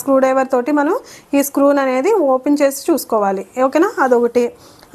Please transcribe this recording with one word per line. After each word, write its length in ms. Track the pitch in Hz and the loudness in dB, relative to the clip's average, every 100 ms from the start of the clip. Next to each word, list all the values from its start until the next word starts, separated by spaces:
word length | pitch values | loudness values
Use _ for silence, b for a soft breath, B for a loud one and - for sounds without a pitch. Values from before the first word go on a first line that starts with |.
స్క్రూ 180 | 277 269 | 2 2
డ్రైవర్ 300 | 262 262 262 | 2 0 0
తోటి 180 | 254 247 294 | -2 0 0
మనం 140 | 285 480 B B B | 0 -2 B B B
ఈ 80 | 277 269 | -2 0
స్క్రూని 340 | 285 277 285 269 | 0 2 2 0
అనేది 260 | 254 311 440 277 | -2 0 0 2
ఓపెన్ 260 | 262 294 294 | 0 0 0
చేసి 300 | 277 277 - | 0 -2 -2
చూసుకోవాలి, 540 | 277 - 220 202 196 190 - - | -2 -2 -2 -2 -4 -8 -2 0
ఓకేనా? 240 | - 349 - 262 | 0 0 0 0
అదొకటి. 460 | 240 240 240 240 - B B B | 2 2 0 -2 -8 B B B